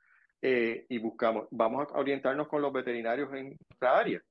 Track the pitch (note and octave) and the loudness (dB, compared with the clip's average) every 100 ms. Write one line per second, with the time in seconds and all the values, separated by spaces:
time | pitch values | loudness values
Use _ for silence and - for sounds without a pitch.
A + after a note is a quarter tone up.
0 | _ _ _ - C3 B2 A2+ A2+ - A#2+ | _ _ _ -4 2 2 2 -2 -4 -4
1 | A2+ - A2+ A2 A2 A#2+ A2+ C3 C#3+ - | -4 0 0 0 -2 0 2 0 -4 -2
2 | C3+ C3+ C3 C#3 D3+ D3+ C#3+ C3 B2 A#2 | -2 0 0 -2 -2 0 0 -2 -4 -4
3 | A2+ B2 C#3+ C3+ C3+ - - - B2 E3+ | -2 -2 -4 -8 -12 -16 -20 -2 4 4
4 | A3+ F2+ _ | 4 -2 _